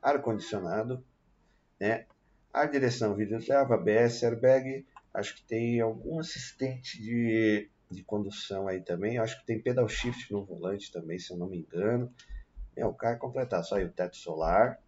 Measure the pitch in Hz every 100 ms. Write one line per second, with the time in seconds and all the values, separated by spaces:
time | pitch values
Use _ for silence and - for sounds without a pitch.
0 | - 143 120 110 - 104 90 101 117 127
1 | - _ _ _ _ _ _ _ 101 113
2 | - _ _ _ _ - 147 139 127 120
3 | 110 101 104 113 - 139 127 110 87 107
4 | 120 117 117 117 127 131 131 135 - -
5 | _ - 101 - _ 113 117 117 113 113
6 | - 160 165 - - - 135 127 - -
7 | 110 120 117 113 110 104 - _ _ 92
8 | 98 104 101 101 - 98 98 95 90 87
9 | 101 120 113 - - 110 127 123 113 -
10 | 123 123 - 104 95 85 87 101 101 90
11 | 82 90 - 90 92 90 78 85 101 120
12 | 127 - - - - - - - 110 -
13 | 113 120 123 127 127 90 85 101 90 -
14 | 90 - - 80 80 92 123 -